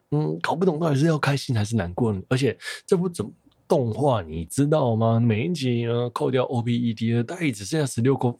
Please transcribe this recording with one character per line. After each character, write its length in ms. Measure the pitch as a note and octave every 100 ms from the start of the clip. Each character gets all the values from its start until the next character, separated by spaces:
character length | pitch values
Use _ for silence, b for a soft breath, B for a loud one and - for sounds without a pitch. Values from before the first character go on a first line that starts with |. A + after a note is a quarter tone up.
| -
嗯， 260 | D3 D3+ E3
搞 160 | - E3
不 80 |
懂 140 | F3+ D3+
到 100 | E3
底 80 | C3+
是 80 |
要 140 | E3 D3+
开 180 | C#3 C#3
心 180 | -
还 80 | A2+
是 140 | G2+ A2+
难 160 | F2
过 220 | F2+ A#2
呢。 80 | G2 -
而 80 | B2+
且 180 | C3+ - B B -
这 100 | F#3
部 140 | F3+
怎-， 200 | F3 - - _ _ -
动 240 | E3 A#2
画 300 | C#3+ D3 A2+
你 240 | D#2+ D#2+ E2
知 200 | - C#3+
道 300 | D#3 B2+ A2
吗？ 240 | A2+ A2+
每 240 | A#2 G#2+
一 80 | D#3+
集 320 | E3+ C3 A#2+
呢， 240 | A#2 A#2+ A#2+
扣 220 | - D3
掉 120 | B2+
O 180 | - A#2+
P 120 | A#2
E 200 | A#2+ A#2+
D 180 | A2 A2+
呢， 100 | A#2
大 140 | A#2 F3
概 140 | D#3+
只 160 | G#2 G2
剩 120 | D#3
下 60 |
十 160 | C3+ -
六 160 | B2+ C3
公-， 180 | B2